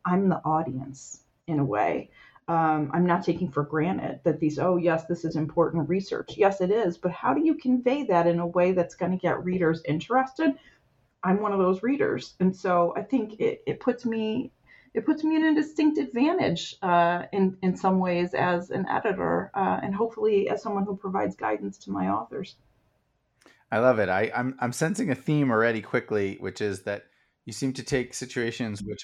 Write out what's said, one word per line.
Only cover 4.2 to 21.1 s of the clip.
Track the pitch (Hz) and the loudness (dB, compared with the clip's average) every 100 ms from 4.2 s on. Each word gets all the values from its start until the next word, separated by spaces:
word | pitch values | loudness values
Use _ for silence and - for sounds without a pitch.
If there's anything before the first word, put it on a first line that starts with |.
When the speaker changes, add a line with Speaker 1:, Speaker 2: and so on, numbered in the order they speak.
Speaker 1:
that | 175 151 | -2 0
these, | 156 151 | 0 0
"Oh, | 170 175 | 0 2
yes, | 170 160 - | 2 0 -2
this | 170 165 | -4 -4
is | 165 | -2
important | 151 175 160 170 170 | -2 2 2 2 0
research." | 185 196 - - - | -2 -2 -8 -8 2
Yes, | 196 196 | 2 4
it | 180 | 0
is. | 440 175 170 | 2 0 0
But | 180 | -4
how | 165 233 | -2 -2
do | 277 | 2
you | 330 302 | 2 0
convey | 254 254 247 285 | 0 2 2 0
that | 269 175 170 | 2 2 4
in | 170 | 2
a | 170 | 0
way | 180 180 | 2 2
that's | 185 170 - | 2 0 -2
gonna | 175 185 | -4 -2
get | 175 - | -2 -2
readers | 180 185 165 - - | -2 0 0 0 -2
interested? | 151 - 247 262 - 320 269 - _ _ _ _ _ | -4 0 0 0 0 0 0 -10 _ _ _ _ _
I'm | 180 196 | 0 0
one | 208 | 0
of | 196 | 2
those | 185 190 | 2 2
readers. | 233 285 - - - - | 0 0 0 -2 -6 0
And | 185 185 | 0 0
so | 190 175 170 - | 0 2 2 0
I | |
think | 196 269 214 - | -2 -2 -2 -2
it, | 226 - - | -2 -2 -4
it | - | -2
puts | - 240 240 | -2 -2 -2
me, | 226 220 220 - - _ - _ | -2 -2 -2 -6 -12 _ -20 _
it | - - | -6 -2
puts | 302 | 0
me | 311 320 | 2 2
in | 320 | 4
a | 302 | 2
distinct | 302 - 302 302 | 0 2 2 2
advantage, | 262 233 294 359 269 170 - - | -2 2 2 2 0 -2 -6 -6
uh, | 190 175 170 175 - | 2 4 4 2 -2
in, | 202 190 185 | 2 2 2
in | 185 180 | -2 0
some | 190 190 | 2 2
ways | 185 175 180 | 2 0 0
as | - 180 175 180 | 0 0 0 -2
an | 185 190 | -4 -2
editor, | - 226 185 170 - 185 | -2 -2 -2 0 0 -2
uh, | - 190 - | -2 0 0
and | - 196 | -2 -2
hopefully | 226 220 214 202 190 | -2 0 2 2 2
as | 208 | -2
someone | 214 202 196 | -4 -4 -2
who | 196 | -4
provides | 190 | -4